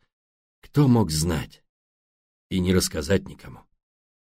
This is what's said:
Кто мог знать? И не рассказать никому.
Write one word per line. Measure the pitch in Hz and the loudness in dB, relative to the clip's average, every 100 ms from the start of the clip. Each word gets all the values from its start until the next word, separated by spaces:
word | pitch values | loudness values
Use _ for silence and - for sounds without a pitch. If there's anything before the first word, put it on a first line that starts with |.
| _ _ _ _ _ _ | _ _ _ _ _ _
Кто | - - 143 | -6 2 4
мог | 120 92 | 4 2
знать? | 78 87 80 62 - _ _ _ _ _ _ _ _ - | -2 -2 -4 -8 -18 _ _ _ _ _ _ _ _ -6
И | 92 | -2
не | 90 | 2
рассказать | 92 - 85 73 95 - | 2 0 -4 -2 -2 -2
никому. | - - - _ _ _ _ _ _ | -18 -20 -20 _ _ _ _ _ _